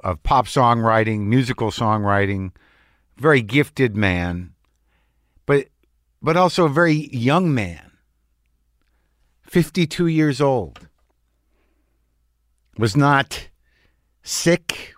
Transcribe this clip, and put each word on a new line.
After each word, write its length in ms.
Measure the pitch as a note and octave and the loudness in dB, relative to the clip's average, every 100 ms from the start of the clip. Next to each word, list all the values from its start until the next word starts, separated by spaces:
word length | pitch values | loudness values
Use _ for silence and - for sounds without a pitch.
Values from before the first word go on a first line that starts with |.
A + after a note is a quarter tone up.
of 180 | F#2+ E2 | -8 -6
pop 240 | - C3+ A#2 | 0 0 0
songwriting, 760 | - A#2+ A#2 A2+ A2 A2 G#2+ | 0 2 2 2 2 0 -2
musical 500 | G2+ B2 B2 B2 A2+ | 0 0 0 -4 -6
songwriting, 800 | - A2+ G#2+ G2+ G2+ G2 G2 F#2+ - _ _ _ _ _ - | -2 -2 0 2 2 0 -4 -8 -14 _ _ _ _ _ -2
very 240 | C#3+ C#3+ | 2 2
gifted 560 | G#2 B2+ C#3+ - B2+ G#2 | 2 -2 0 0 0 2
man, 560 | G2+ F2+ F2 F2 F2+ _ _ _ _ _ _ _ _ _ - | 0 0 -2 -6 -12 _ _ _ _ _ _ _ _ _ -2
but, 200 | C#3+ C3+ _ _ _ _ _ | -2 -2 _ _ _ _ _
but 160 | C#3+ E3+ | -2 2
also 280 | F3+ - D#3+ | 2 2 2
a 40 | |
very 400 | C#3 E3+ D#3 D#3 | 4 2 2 -2
young 420 | C3 A#2+ D#3+ F3+ | -4 0 2 2
man, 380 | C3 F#2 E2 - _ _ _ _ _ _ _ _ _ _ _ _ _ _ _ | 0 -4 -10 -20 _ _ _ _ _ _ _ _ _ _ _ _ _ _ _
fifty-two 640 | _ F3+ D#3+ - D#3+ - E3+ | _ -2 0 -2 -4 -2 0
years 340 | D#3+ D3+ B2+ | 0 0 0
old, 460 | C#3+ B2+ D#2+ - - _ _ _ _ _ _ _ _ _ _ _ _ _ _ _ _ _ _ - | 0 0 -4 -14 -20 _ _ _ _ _ _ _ _ _ _ _ _ _ _ _ _ _ _ -4
was 180 | A2+ C#3 | -2 2
not 540 | C#3+ C#3 C#3 - - _ _ _ _ _ _ _ | 2 2 -2 -8 -16 _ _ _ _ _ _ _
sick, 680 | - - E3+ E3+ - - - | -12 -4 0 0 -2 -14 -16